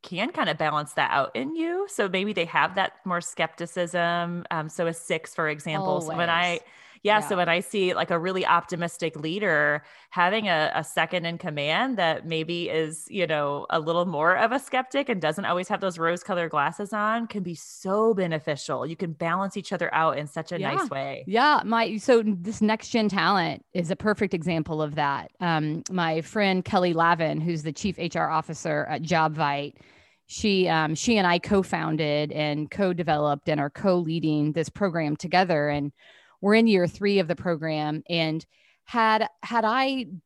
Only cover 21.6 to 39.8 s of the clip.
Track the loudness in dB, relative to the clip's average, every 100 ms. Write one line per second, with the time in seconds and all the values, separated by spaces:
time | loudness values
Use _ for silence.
21.6 | 2 0 0 -2 4 6 6 -2 -4 0
22.6 | 2 2 0 0 2 2 2 2 0 -4
23.6 | _ -6 -4 -2 0 0 0 0 0 -2
24.6 | -2 -2 -2 0 0 0 -6 _ 0 2
25.6 | 0 -4 -4 -2 0 0 -2 0 2 2
26.6 | 2 2 4 4 4 4 2 0 -2 -2
27.6 | -4 -4 -4 -4 -4 -2 0 0 -4 -8
28.6 | -2 -2 -2 -4 0 2 2 2 -2 -2
29.6 | -6 -12 -20 _ _ _ _ -2 2 4
30.6 | 4 2 2 0 2 4 4 2 4 2
31.6 | 2 -2 -2 0 0 0 -2 -2 -2 -2
32.6 | -4 -2 0 0 0 2 2 0 0 0
33.6 | -2 0 2 2 2 0 2 2 2 0
34.6 | -4 -2 -2 0 -2 -4 2 2 4 2
35.6 | 2 0 -2 -8 -20 -20 _ _ 4 6
36.6 | 6 6 4 0 2 2 2 -2 -2 -2
37.6 | -2 -2 -2 -4 -2 0 0 -2 -6 _
38.6 | _ _ -4 2 4 4 2 _ -2 0
39.6 | 2 2